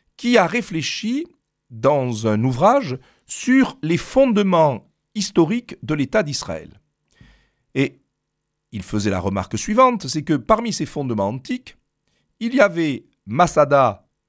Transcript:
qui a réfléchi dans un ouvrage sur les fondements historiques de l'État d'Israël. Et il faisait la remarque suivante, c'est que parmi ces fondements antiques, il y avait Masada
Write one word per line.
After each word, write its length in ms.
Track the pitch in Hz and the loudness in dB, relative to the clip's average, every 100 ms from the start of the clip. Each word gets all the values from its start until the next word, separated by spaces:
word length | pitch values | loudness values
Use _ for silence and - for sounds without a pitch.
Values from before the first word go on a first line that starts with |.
| _ - | _ -6
qui 200 | 240 233 | 2 4
a 80 | 170 | 4
réfléchi 800 | 233 190 160 - - 214 269 349 _ _ _ _ | 0 -4 -6 -6 -6 -4 -4 -6 _ _ _ _
dans 560 | 113 135 147 127 110 110 | -2 0 2 0 -2 0
un 160 | 107 | 2
ouvrage 560 | 131 123 190 277 262 135 _ _ - | 0 2 4 4 0 -8 _ _ -16
sur 540 | - 247 262 247 - | -6 0 2 2 -2
les 160 | 151 170 | -2 -2
fondements 920 | - 262 269 208 196 175 151 110 - _ _ 214 | 0 2 4 4 2 4 2 0 -8 _ _ -8
historiques 640 | 190 - 160 233 - - | -2 2 2 0 -8 -12
de 140 | 113 156 | -6 -4
l'État 260 | 135 - | 0 0
d'Israël. 580 | 147 131 - 80 78 95 _ _ _ _ - _ _ _ _ | -2 -4 -8 -10 -12 -20 _ _ _ _ -20 _ _ _ _
Et 260 | 131 139 - _ _ _ _ _ _ _ | -2 -2 -4 _ _ _ _ _ _ _
il 120 | 107 | -12
faisait 260 | - 107 101 | -6 -4 -2
la 100 | 95 | -2
remarque 380 | 92 98 92 110 | -2 -4 -4 -6
suivante, 500 | - 214 262 226 135 | -2 2 2 0 -6
c'est 160 | 156 | -6
que 120 | 147 147 | -2 -2
parmi 380 | 117 208 233 | 0 -2 -2
ces 120 | 165 151 | -6 -6
fondements 440 | 151 135 107 98 | -6 -6 -2 -4
antiques, 460 | 127 - 247 - - _ _ _ _ _ - | -4 -8 -10 -12 -20 _ _ _ _ _ -10
il 140 | 226 | -2
y 60 | 277 | 2
avait 480 | 202 165 156 123 - _ - | 2 2 -2 -4 -10 _ -4
Masada 840 | 127 170 151 139 139 123 95 _ _ | 0 2 4 4 4 4 0 _ _